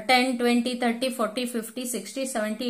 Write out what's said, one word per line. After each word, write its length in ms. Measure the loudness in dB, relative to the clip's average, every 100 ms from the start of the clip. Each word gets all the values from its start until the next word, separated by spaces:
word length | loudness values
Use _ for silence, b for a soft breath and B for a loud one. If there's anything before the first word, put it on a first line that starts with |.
| 4
ಟೆನ್, 200 | 4 4 2
ಟ್ವೆಂಟಿ, 360 | 4 4 2 0
ಥರ್ಟಿ, 260 | 0 0 -2 0
ಫಾರ್ಟಿ, 260 | -2 -2 -4
ಫಿಫ್ಟಿ, 380 | -4 -6 -8 -6 -6
ಸಿಕ್ಸ್ಟಿ, 280 | -6 -6 -4
ಸೆವೆಂಟಿ, 420 | -2 -2 -2